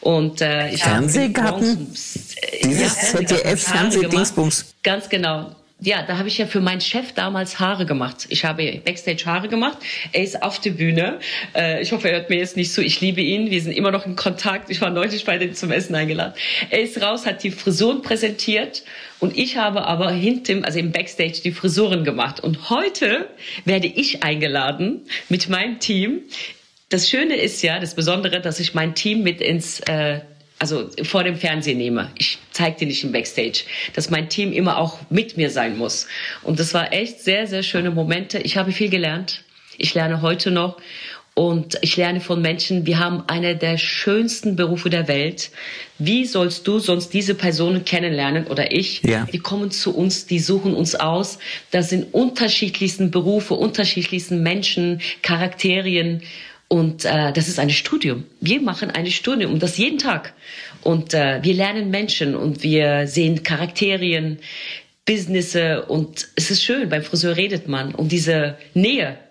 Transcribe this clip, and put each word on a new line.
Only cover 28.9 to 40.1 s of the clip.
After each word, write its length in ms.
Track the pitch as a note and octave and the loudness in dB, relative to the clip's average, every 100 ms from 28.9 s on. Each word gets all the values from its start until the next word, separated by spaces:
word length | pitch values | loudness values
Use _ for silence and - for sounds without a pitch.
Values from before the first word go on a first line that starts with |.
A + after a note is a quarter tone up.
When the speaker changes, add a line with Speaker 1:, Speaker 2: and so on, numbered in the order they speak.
| E3 | 0
Speaker 1:
Team 280 | G#3 G#3+ | 0 2
mit 180 | F#3+ E3+ | 0 0
ins, 400 | - E3+ E3 - | 0 0 -2 -6
äh, 380 | - D#3 D3+ D3 - - _ _ | -2 0 0 -2 -8 -20 _ _
also 300 | D#3 D3+ A2+ - | -4 -2 -4 -6
vor 200 | D#3+ G3 | -2 0
dem 120 | F3+ E3+ | 0 0
Fernsehen 400 | E3+ D#3 D3+ B2 | -2 -2 0 0
nehme. 340 | A#2+ A#2+ - - | 0 0 -2 -2
Ich 200 | D3+ - - | -2 -2 -10
zeig 260 | - E3+ D#3+ | 0 0 0
die 80 | D3+ | -2
nicht 180 | C3+ | -2
im 80 | C3+ | -2
Backstage, 520 | A#2+ A2+ - A#2 - - - - | -2 -2 -2 -2 -2 -4 -8 -6
dass 160 | - D#3 | -4 0
mein 200 | D#3 D#3+ | 0 -2
Team 240 | - G3+ | -2 0
immer 240 | - F3+ - | 2 2 2
auch 220 | E3 - - | 0 -4 0
mit 260 | F3+ A3+ E3+ | 0 0 0
mir 120 | D3 | 0
sein 280 | B2 A#2 G#2+ | 2 0 0
muss. 300 | A#2 - - - - - | -2 -4 -6 -6 -8 -8
Und 160 | - D#3 | -2 0
das 140 | E3 | 2
war 200 | F3 E3 | 0 0
echt 260 | F#3 A3+ - | 0 -2 -4
sehr, 260 | - G3 A3 | 0 0 0
sehr 160 | F#3+ | -2
schöne 280 | F#3+ F#3 F3 | -2 0 0
Momente. 480 | E3 D#3+ E3+ C#4 G#3 | 0 0 0 -2 -4
Ich 180 | - G3 | -2 0
habe 140 | F#3+ | 0
viel 180 | F#3 G#3 | 2 2
gelernt. 540 | F#3 E3 D#3+ F#3 - - - - - | 2 0 -2 -4 -8 -10 -20 -20 -4
Ich 160 | D#3 | 0
lerne 280 | F3 D#3+ | 2 2